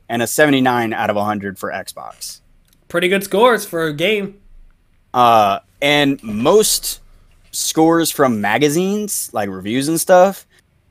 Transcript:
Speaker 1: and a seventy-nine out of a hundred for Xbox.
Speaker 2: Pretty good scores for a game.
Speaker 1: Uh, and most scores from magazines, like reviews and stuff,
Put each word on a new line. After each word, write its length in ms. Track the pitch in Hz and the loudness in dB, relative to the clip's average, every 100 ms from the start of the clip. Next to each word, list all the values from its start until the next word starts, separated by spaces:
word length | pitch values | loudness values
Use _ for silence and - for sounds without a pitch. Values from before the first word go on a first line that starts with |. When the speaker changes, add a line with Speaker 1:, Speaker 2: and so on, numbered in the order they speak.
| - | -8
Speaker 1:
and 140 | 117 | -4
a 20 | 113 | -2
seventy-nine 680 | - 151 139 131 120 113 | 2 4 4 2 0 -2
out 180 | 110 107 | -2 -2
of 40 | 104 | 0
a 80 | |
hundred 360 | 104 104 98 92 | -2 -4 -6 -10
for 100 | 95 | -10
Xbox. 680 | 87 90 - 58 - - - _ _ _ _ _ | -10 -12 -16 -18 -16 -18 -18 _ _ _ _ _
Speaker 2:
Pretty 200 | 170 180 | -2 0
good 160 | 196 | 0
scores 400 | 196 190 247 220 | -2 2 2 2
for 200 | - 170 160 | -2 -6 -4
a 80 | |
game. 480 | 147 180 214 196 - _ - - _ _ _ _ | -2 -2 -2 -6 -12 _ -20 -20 _ _ _ _
Speaker 1:
Uh, 460 | 123 123 113 101 98 - - | 2 6 6 4 0 -6 -4
and 440 | 143 147 143 139 | 0 2 0 -2
most 800 | 113 107 131 202 214 - - - _ _ _ _ _ | -6 -4 2 4 2 -2 -6 -12 _ _ _ _ _
scores 580 | - - - 160 165 156 | -10 -6 0 2 2 0
from 320 | - 135 110 | 0 0 0
magazines, 880 | 101 113 147 151 190 208 208 - - | -2 0 0 0 -2 -4 -6 -8 -8
like 160 | 110 101 | -6 -6
reviews 400 | 95 98 123 139 | -6 -6 -4 -2
and 140 | 165 | -2
stuff, 460 | - 180 190 190 - _ _ _ _ | 2 4 4 0 -14 _ _ _ _